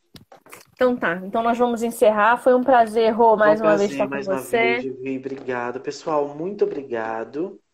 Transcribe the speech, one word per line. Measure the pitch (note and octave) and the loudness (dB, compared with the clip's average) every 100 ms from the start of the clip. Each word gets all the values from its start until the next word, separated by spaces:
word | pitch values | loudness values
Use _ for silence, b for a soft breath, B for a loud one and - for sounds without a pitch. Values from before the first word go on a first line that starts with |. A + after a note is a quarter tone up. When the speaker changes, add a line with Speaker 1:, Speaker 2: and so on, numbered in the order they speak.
| _ - _ - _ - _ | _ -20 _ -20 _ -20 _
Speaker 1:
Então | - B3+ B3 | -2 0 0
tá. | G#3+ F3 | -2 -4
Então | F#3+ A3+ | -6 -4
nós | A3+ A#3 | -2 0
vamos | A#3+ A#3 | 0 -2
encerrar. | A#3 A#3 A3 G#3+ G#3 A#3+ | -4 2 2 4 4 4
Foi | C4 | 4
um | B3+ | 2
prazer, | B3+ B3+ A3 G#3+ A3+ | 4 4 4 2 2
Rô, | A3+ A#3 | 4 4
Speaker 2:
Foi | |
um | G#3+ | 6
Speaker 1:
mais | G#3+ G#3+ | 4 4
uma | A3 G3+ | 4 2
vez | G3+ | 0
Speaker 2:
prazer, | |
Speaker 1:
estar | - | -2
com | G#3 | -4
Speaker 2:
mais | C#3 C#3 | -4 -4
uma | C#3 | -6
Speaker 1:
você. | B2+ E3 | -2 0
Speaker 2:
vez, | - C#3 | 0 0
Vivi. | C3 B2 C3 C3 | -6 -8 -8 -8
Obrigado, | C3 C3 - B2 A#2+ B2 | -8 -12 -6 -6 -6 -8
pessoal. | C3 C#3+ - D#3 C#3+ | -10 -10 -4 -2 -2
Muito | C#3+ E3+ G#3 | -6 -8 -2
obrigado. | G3+ D3 C3+ A#2 A2 A2+ A2+ C3+ F#3+ G#3 _ | -2 -4 -8 -6 -6 -6 -8 -8 -10 -10 _